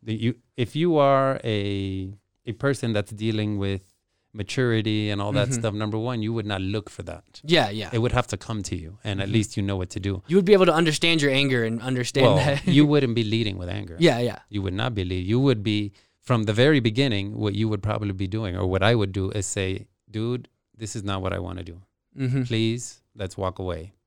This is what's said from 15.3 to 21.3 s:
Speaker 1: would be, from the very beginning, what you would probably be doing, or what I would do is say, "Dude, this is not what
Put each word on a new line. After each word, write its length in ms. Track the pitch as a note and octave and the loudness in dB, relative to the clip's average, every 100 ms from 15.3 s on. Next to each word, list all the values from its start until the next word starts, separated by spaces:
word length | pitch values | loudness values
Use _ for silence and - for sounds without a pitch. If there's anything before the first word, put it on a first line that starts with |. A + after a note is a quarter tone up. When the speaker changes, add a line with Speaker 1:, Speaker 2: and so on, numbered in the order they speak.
| A#2 | 2
Speaker 1:
would 220 | C#3 A#2+ | 4 2
be, 300 | G#2 G#2 G#2 _ _ _ | 0 -2 -2 _ _ _
from 240 | - A#2+ | -2 0
the 80 | G#2+ | 2
very 280 | G#2+ C3 D3+ A2+ | 4 6 6 2
beginning, 460 | G#2+ C#3 G2+ G2 A2 | 2 0 0 -4 -4
what 100 | G#2+ | -2
you 120 | G2 A2 | 0 -2
would 120 | G#2 | -2
probably 300 | G#2 G#2+ G#2 | -2 -2 -2
be 160 | F#2+ F#2+ | -4 -4
doing, 260 | G#2+ A2 F2+ | -4 -4 -2
or 80 | F#2 | 0
what 160 | F#2+ G2 | 2 4
I 40 | |
would 180 | A#2+ G2 | 4 2
do 180 | F#2+ F#2+ | -2 -4
is 140 | G#2 F#2+ | -4 -4
say, 400 | - F#2+ F#2+ G#2 _ _ | -4 -4 -4 -10 _ _
"Dude, 380 | G#2+ A2+ B2 A#2+ _ _ _ | -6 -4 -6 -8 _ _ _
this 180 | A2 | -12
is 80 | A#2 G2 | -8 -4
not 80 | F#2+ | -4
what 100 | F#2 | -2